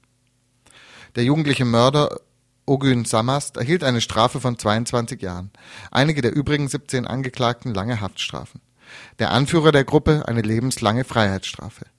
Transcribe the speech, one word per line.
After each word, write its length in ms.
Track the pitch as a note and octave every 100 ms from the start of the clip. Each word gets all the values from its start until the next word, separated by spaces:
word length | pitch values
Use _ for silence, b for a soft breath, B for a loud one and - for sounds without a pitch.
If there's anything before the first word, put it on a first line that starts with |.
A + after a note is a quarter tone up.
| _ _ _ _ _ _ B B B B B -
Der 80 |
jugendliche 400 | A#2+ D3 D3 C3
Mörder 560 | B2 A#2 B2 D3 D3 - - _ _ _ -
Ogün 400 | C3+ C3+ B2 A2
Samast 500 | A2+ A#2+ C#3 - -
erhielt 280 | B2 F3
eine 180 | C#3 A#2+
Strafe 360 | - A2 B2 C#3
von 200 | B2+ A#2+
zweiundzwanzig 640 | A2 G#2+ A#2+ B2 A#2 A#2+
Jahren, 280 | F#2+ F2 F#2+ B B B B
einige 300 | - D3 D3
der 160 | B2 D3
übrigen 320 | C#3+ D3 C#3+
siebzehn 380 | C3 - C3 A#2+
Angeklagten 680 | B2+ C3 - A#2+ A#2+ C3
lange 300 | G2 A2 A#2
Haftstrafen. 580 | G2 - - B1+ - - _ B B B B -
Der 120 | G2
Anführer 420 | G#2+ C#3 E3 D#3
der 120 | D3
Gruppe 400 | C3 - - D3+ -
eine 160 | A#2
lebenslange 640 | G#2+ A2+ C3 - A2 A#2
Freiheitsstrafe. 840 | A#2+ A#2+ G#2 F#2+ - - F#2+ - -